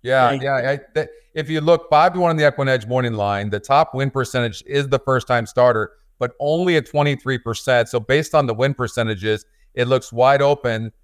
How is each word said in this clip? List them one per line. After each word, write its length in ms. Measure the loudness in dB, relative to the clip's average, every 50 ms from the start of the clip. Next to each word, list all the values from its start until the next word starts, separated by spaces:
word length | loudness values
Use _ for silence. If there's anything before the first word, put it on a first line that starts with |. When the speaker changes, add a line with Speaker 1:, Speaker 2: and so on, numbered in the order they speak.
Speaker 1:
Yeah, 240 | -2 0 2 4 4
Speaker 2:
Right. 160 | 2 2 0
Speaker 1:
yeah. 120 | -2 -2 -2
I, 260 | -2 -2 -2 -4 -4 -8 _ _
that, 160 | -4 -4 -4 -12 -20 _ _ _
if 140 | -8 -6 -4
you 120 | -4 -2
look 280 | 4 4 4 2 2 2
five 240 | 4 4 4 4
to 80 | 2 2
one 100 | 0 0
on 60 | 2
the 80 | 4 2
Equinedge 420 | 2 2 2 0 0 0 -2 -2
morning 280 | -2 -2 -2 0 -2 -2
line, 360 | -2 -2 -2 -2 -2 -4 -4
the 100 | -6 -6
top 340 | -2 2 2 2 2 2 -2
win 160 | -4 -4 -4
percentage 520 | -2 -4 -6 -4 -2 -2 -2 -2 -6 -10 -12
is 220 | -4 -4 -4 0 0
the 100 | -2 -2
first-time 480 | 0 0 -2 -2 0 0 -2 -2 -2
starter, 460 | -2 0 4 4 4 4 2 -2 -6 _ _ _ _ _ _
but 140 | -6 -6 -6 _
only 380 | -2 -2 0 0 2 2 0
at 100 | 0 -2
twenty-three 520 | -2 -2 0 0 0 0 -2 _ -4 -4 -4
percent. 500 | _ -6 -8 -6 0 2 2 2 2 0
So 100 | -2 -6
based 360 | -2 0 0 0 0 2 0
on 120 | 0 2
the 80 | 0 -2
win 200 | 0 -2 -2 0
percentages, 680 | -4 -6 -6 -4 -4 -4 -4 -4 -4 -2 -2 -2 -2 -4 _ _ _ _ _ _
it 140 | -4 0 2
looks 240 | 0 0 0 -4
wide 300 | 0 2 4 4 4 4
open. 500 | 4 2 0 0 -2 -4 -4 -4 -6 -10 _ _